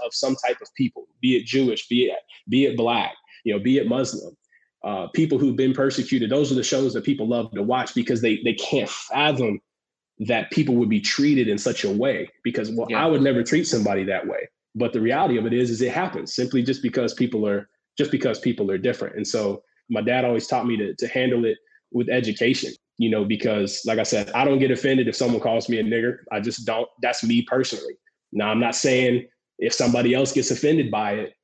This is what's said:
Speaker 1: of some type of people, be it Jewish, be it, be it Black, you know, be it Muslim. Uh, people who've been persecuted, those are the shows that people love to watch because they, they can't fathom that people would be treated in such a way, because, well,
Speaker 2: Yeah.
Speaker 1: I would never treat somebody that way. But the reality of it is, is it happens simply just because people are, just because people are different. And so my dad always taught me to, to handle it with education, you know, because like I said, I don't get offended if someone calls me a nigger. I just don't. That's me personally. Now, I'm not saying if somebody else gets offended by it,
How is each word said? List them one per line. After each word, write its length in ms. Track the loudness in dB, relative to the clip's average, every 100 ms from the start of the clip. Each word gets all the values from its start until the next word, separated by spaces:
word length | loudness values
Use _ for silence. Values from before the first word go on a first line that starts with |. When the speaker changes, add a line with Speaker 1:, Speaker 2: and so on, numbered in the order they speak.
| -6
Speaker 1:
of 80 |
some 220 | -4 -2 -2 -2
type 100 | -4
of 60 | -8 -4
people, 320 | -4 -4 -16 _
be 160 | 0 2
it 80 | 2
Jewish, 420 | 0 2 0 -2
be 180 | 0 2
it, 140 | -2 -10 -18 -2
be 180 | 2 2
it 120 | 2
Black, 380 | 2 0 -2 -8 _ -8
you 100 | -2
know, 60 | 0
be 180 | 2 2
it 100 | 2
Muslim. 480 | 0 -2 -6 -12 -18 _ _ _ _
Uh, 240 | -8 -6 -2
people 240 | 0 2 2
who've 200 | 2 2
been 160 | 2
persecuted, 560 | 2 0 0 0 0 2
those 220 | 2 2
are 40 | 0
the 80 |
shows 300 | 0 0 0
that 100 | 0
people 240 | -2 0 0
love 240 | -2 -2
to 120 | -4
watch 320 | -2 -2 0 -2
because 260 | 0 0
they, 180 | 0 0
they 100 | 0
can't 360 | -2 -2 -2 -2
fathom 680 | -8 -6 0 0 2 -2 -4 -10 _ _ _ _ -8 -2
that 240 | -2 0
people 240 | 0 2 2
would 140 | 4
be 120 | 2
treated 460 | 0 2 4 4 2
in 100 | 0
such 260 | -2 -2
a 80 | 0
way, 380 | 0 0 -2 -6 _
because, 260 | -4 -4 -4
well, 160 | -4 -2
Speaker 2:
Yeah. 140 | 0
Speaker 1:
I 40 | 2
would 140 | 4
never 220 | 4 2
treat 240 | 2 0 2
somebody 360 | 0 2 0 -2
that 220 | -2 -4
way. 200 | -6 -8 _ _ -4
But 180 | -2
the 80 | 0
reality 360 | 0 2 2 2
of 80 | 2
it 80 |
is, 160 | 0 0
is 120 | 0
it 100 | -2
happens 440 | 0 -4 -6 -6 -4
simply 260 | 0 0
just 220 | 0 0
because 300 | -2 0 -2
people 340 | 0 -2 0 0
are, 200 | -2 -4 _ _ -4
just 140 | -2
because 280 | 0 0 -2
people 300 | -2 -2 -2
are 60 | 0
different. 380 | -2 -2 -6 -6
And 120 | -4
so 360 | -2 -2 -4 -10 _ -6
my 120 | -2
dad 220 | 0 2
always 220 | 2 0 0
taught 220 | -2 0
me 100 | -2
to, 160 | -4
to 140 | -4 -4
handle 360 | 0 2 2 0
it 120 | -2 _ _ _
with 180 | -4 0
education, 600 | 0 0 0 0 0 -4 -10 _ -2
you 120 | 0
know, 160 | 2 0
because 560 | 0 0 0 -2 -4 -2
like 120 | -2
I 60 |
said, 260 | 0 -2 -2
I 140 | 0 2
don't 140 | 4
get 120 | 2
offended 360 | 2 2 2 0
if 80 | 0
someone 260 | 0 0
calls 260 | 0 0 0
me 120 | -2
a 40 |
nigger. 340 | 0 0 -2 -4 -6
I 80 | -6
just 260 | -4 -6 -4
don't. 220 | -4 -4 _
That's 220 | -4 0
me 180 | 2 2
personally. 540 | 2 0 0 -4 -10 -14 _ _ _
Now, 180 | -4 0
I'm 100 | 0
not 160 | 0 0
saying 520 | 2 4 4 0 -2 _ _ -4
if 160 | -2
somebody 400 | 0 2 2 4
else 180 | 2 2
gets 200 | 0 0
offended 400 | 0 2 2 2
by 220 | -2 -2
it, 200 | -4 -6 -12